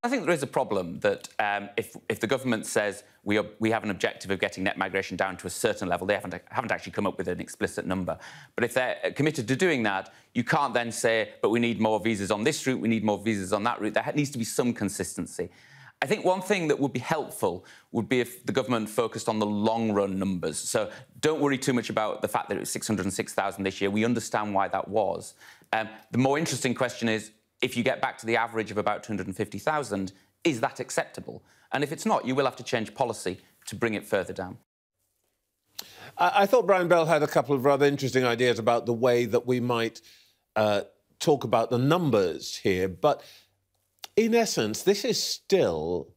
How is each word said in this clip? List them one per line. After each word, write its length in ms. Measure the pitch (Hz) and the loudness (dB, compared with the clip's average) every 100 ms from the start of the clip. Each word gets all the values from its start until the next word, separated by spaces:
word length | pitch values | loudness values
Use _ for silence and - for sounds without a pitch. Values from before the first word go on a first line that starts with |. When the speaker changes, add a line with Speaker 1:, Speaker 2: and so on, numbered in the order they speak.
Speaker 1:
I 60 | 240 | 0
think 160 | 262 | -2
there 100 | 165 | 2
is 80 | 170 | 0
a 60 | - | 2
problem 520 | - 123 101 87 - | -2 0 0 -2 0
that, 280 | 104 98 - - | 0 0 -6 -4
um, 320 | 104 101 101 - | -2 -2 -4 -6
if, 220 | 110 - _ | -6 -10 _
if 140 | 107 | -4
the 60 | 113 | 0
government 380 | 131 131 110 - | 0 0 -2 0
says 380 | 117 104 98 - _ 95 | 0 0 -4 -14 _ 0
we 120 | 104 | 0
are, 80 | 107 - | 0 -2
we 120 | 110 | 0
have 120 | 110 | 0
an 60 | 104 | 0
objective 420 | 87 113 - 92 | -2 -2 -4 -4
of 80 | 95 | 0
getting 240 | 101 - | -2 0
net 140 | 95 - | -2 0
migration 400 | 95 95 95 90 | -2 -2 -2 -2
down 180 | 95 90 | -2 -2
to 120 | 92 | -8
a 20 | |
certain 400 | - 113 101 90 | -2 0 0 -2
level, 180 | 87 92 | -2 0
they 60 | |
haven't, 280 | 101 92 90 - | 0 -2 -12 -8
haven't 220 | 123 117 | -6 -4
actually 220 | 87 - | -4 -4
come 120 | 98 101 | -4 -4
up 120 | - | -2
with 100 | 90 | -4
an 140 | 87 | -4
explicit 440 | - - 98 - - | -8 -6 -6 -4 -4
number. 320 | 92 87 78 - - - - | -4 -4 -6 -10 -20 -12 -4
But 80 | |
if 100 | 117 | 0
they're 380 | 135 123 87 92 90 | 0 -2 -2 -4 0
committed 320 | 151 151 110 | -2 0 -2
to 60 | 131 | 0
doing 260 | 185 143 | 2 2
that, 300 | 110 98 98 - _ | 0 -2 -6 -18 _
you 120 | 123 120 | -4 0
can't 280 | 165 143 | 2 2
then 200 | 120 117 | 0 -2
say, 400 | 107 123 113 104 - | 0 2 2 0 0
"But 80 | 110 | 2
we 100 | 117 | 2
need 220 | 117 107 | 2 2
more 180 | 110 110 | 2 2
visas 320 | 113 107 98 | 0 -2 0
on 140 | 104 123 | 0 0
this 200 | 147 - | 0 -2
route, 140 | 104 | 0
we 80 | 110 | 0
need 160 | 113 | 2
more 140 | 107 101 | 2 0
visas 320 | 104 104 90 | 0 -2 0
on 140 | 101 110 | 0 0
that 160 | - | -2
route." 140 | 107 104 | -2 -2
There 80 | |
ha-, 80 | 113 147 | -2 -2
needs 160 | 139 | -2
to 60 | 123 | -4
be 80 | 113 | -4
some 260 | - 123 | 0 0
consistency. 800 | 117 101 - 92 - 85 - 87 - - - - _ | 0 -4 -4 -6 -6 -8 -6 -10 -10 -20 -20 -20 _
I 40 | 135 | -2
think 200 | 202 151 | 2 2
one 160 | 185 | 0
thing 260 | 185 202 160 | 0 0 2
that 100 | 143 | 2
would 140 | 135 | 0
be 80 | 135 | -2
helpful 680 | 117 156 127 - 101 87 - - _ | -2 -2 -2 -2 -2 -2 -12 -20 _
would 160 | 117 98 | -4 0
be 100 | 127 | 0
if 260 | 117 - - | 0 -4 -2
the 60 | |
government 380 | 110 117 120 107 | -2 0 0 0
focused 400 | 117 113 117 - | 0 -2 -2 -2
on 100 | 107 | 0
the 60 | 104 | 0
long 480 | 104 107 113 113 | 2 2 2 2
run 260 | 101 98 95 | 2 2 0
numbers. 400 | 98 90 82 78 | -2 -2 -4 -4
So 320 | - 117 104 - - - | -2 -2 -2 -6 -20 -2
don't 180 | 151 156 | -2 2
worry 180 | 143 131 | 0 2
too 140 | - | 0
much 180 | 123 110 | 0 0
about 320 | 107 107 - | -2 -2 -2
the 60 | 104 | -2
fact 220 | - - | -2 -2
that 80 | 101 | -4
it 20 | |
was 100 | - | -4
six 160 | - - | -6 -2
hundred 180 | 104 92 | -2 -2
and 80 | |
six 200 | - 110 | -4 -4
thousand 300 | - 101 95 | -2 -2 -2
this 160 | 98 - | -4 0
year. 100 | 98 | -2
We 140 | 104 | 2
understand 500 | 113 117 - 117 107 | 0 0 -2 -4 0
why 140 | 98 95 | 0 0
that 220 | 95 - | -2 -2
was. 440 | 104 95 85 92 - - - _ | -2 0 -2 -10 -18 -20 -20 _
Um, 160 | 110 107 - - | -2 -2 -10 -4
the 60 | 117 | 2
more 200 | 131 143 | 4 2
interesting 360 | 165 123 131 | 0 -2 -2
question 340 | 117 123 - 117 | 0 -2 0 -2
is, 240 | 110 - _ _ _ | -2 -4 _ _ _
if 160 | 127 120 | -4 0
you 60 | |
get 180 | 117 - | 0 0
back 160 | 127 - | -2 -4
to 80 | 113 | 0
the 100 | 117 | 0
average 340 | 117 113 107 | 0 -2 -4
of 80 | 104 | -2
about 260 | 101 104 | -2 -2
two 100 | - | -4
hundred 140 | 104 95 | -6 -6
and 80 | 95 | -6
fifty 220 | 101 98 | -6 -4
thousand, 520 | - 156 131 101 95 - _ _ | -2 -2 -2 -4 -4 -8 _ _
is 160 | 170 123 | -2 0
that 220 | 131 - | -2 -4
acceptable? 600 | 127 - - - - - _ _ _ | -4 -4 -4 -8 -14 -16 _ _ _
And 140 | 131 143 | -2 -2
if 80 | |
it's 120 | 160 220 | -2 0
not, 200 | 180 - | 0 2
you 100 | 131 | 2
will 80 | |
have 140 | 135 - | 2 0
to 60 | |
change 300 | 120 120 104 | -4 -2 -2
policy 460 | - 123 110 92 92 _ _ - | -2 -2 -2 -6 -6 _ _ -14
to 80 | 107 | -2
bring 180 | 117 | -2
it 120 | 107 - | -2 0
further 280 | 101 87 | -2 -2
down. 240 | 92 90 - _ _ _ _ _ _ _ _ _ _ _ - - - - - | -6 -8 -10 _ _ _ _ _ _ _ _ _ _ _ -18 -18 -18 -18 0
Speaker 2:
I, 140 | 175 202 | 2 4
I 60 | 196 | 6
thought 200 | 247 185 | 6 6
Brian 220 | 190 175 | 4 6
Bell 160 | 175 160 | 4 6
had 180 | 160 | 4
a 40 | 147 | 4
couple 280 | 160 127 139 | 2 2 2
of 80 | |
rather 220 | 131 139 143 | 4 6 4
interesting 400 | 143 131 127 127 | 4 0 2 2
ideas 340 | 117 123 113 | 2 2 2
about 260 | 113 117 - | 2 2 2
the 80 | |
way 300 | 117 127 120 | 2 4 4
that 240 | 120 120 123 | 4 0 2
we 140 | 127 | 0
might, 400 | 123 117 113 - - - _ _ _ - | 0 0 -2 -6 -20 -20 _ _ _ 0
uh, 240 | 107 104 - _ _ _ | 2 2 -2 _ _ _
talk 240 | - 147 120 | 2 2 4
about 240 | 113 113 | 2 2
the 100 | 123 | 2
numbers 800 | 131 170 160 110 92 78 - - | 4 4 4 4 4 0 -8 -4
here, 320 | 107 92 95 | 0 2 0
but 340 | 90 151 135 - - _ _ _ _ _ _ - - | 2 2 2 -6 -20 _ _ _ _ _ _ -4 0
in 200 | 226 233 | 4 4
essence, 480 | 220 - 107 110 | 2 0 0 0
this 200 | - 202 | 2 2
is 160 | 262 208 | 2 -2
still 960 | - - _ 190 117 82 78 87 69 | -2 -6 _ 4 4 2 -2 -2 -4